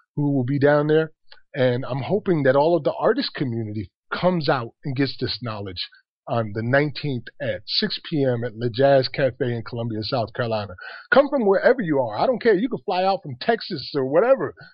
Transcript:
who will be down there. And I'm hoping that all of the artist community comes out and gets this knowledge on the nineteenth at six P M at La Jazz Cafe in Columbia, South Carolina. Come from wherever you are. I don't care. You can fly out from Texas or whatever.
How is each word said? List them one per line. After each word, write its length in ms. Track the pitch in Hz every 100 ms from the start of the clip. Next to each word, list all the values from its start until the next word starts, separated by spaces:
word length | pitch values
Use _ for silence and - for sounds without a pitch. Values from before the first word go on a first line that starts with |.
| _
who 180 | - 143
will 120 | 139
be 140 | 123 143
down 260 | 143 147 151
there. 260 | 156 160 - - - _
And 300 | 147 127 123
I'm 180 | 131 131
hoping 420 | 120 202 196 160
that 100 | 131 139
all 200 | 156 170
of 80 |
the 100 | 151
artist 400 | - 156 285 -
community 560 | - 135 113 110 104 98 _ _
comes 360 | - 180 180 143
out 260 | 139 117 -
and 100 | 147 123
gets 200 | 139 -
this 180 | 127 -
knowledge 460 | 120 107 101 92 - _ _ _ -
on 220 | 120 107
the 80 | 107
nineteenth 640 | 117 139 151 - 147 123 - -
at 200 | 127 92 -
six 320 | - 214 - -
P 140 | 156
M 180 | 135 120
at 140 | 120 107
La 100 | 123
Jazz 380 | 107 139 135 127
Cafe 300 | - 131 - 123
in 80 | 120
Columbia, 400 | 104 117 117 107
South 300 | 107 127 107
Carolina. 420 | - 117 110 95 90 - - -
Come 140 | 269 285
from 180 | 285 202
wherever 340 | 190 196 262
you 200 | 170 139
are. 180 | 117 107
I 80 | 220
don't 160 | 233
care. 120 | 233
You 140 | 185 240
can 120 | 131
fly 200 | - 185
out 180 | 190 190
from 140 | - 127
Texas 520 | - 233 - 160 -
or 100 | 143 131
whatever. 460 | 160 240 262 131 - -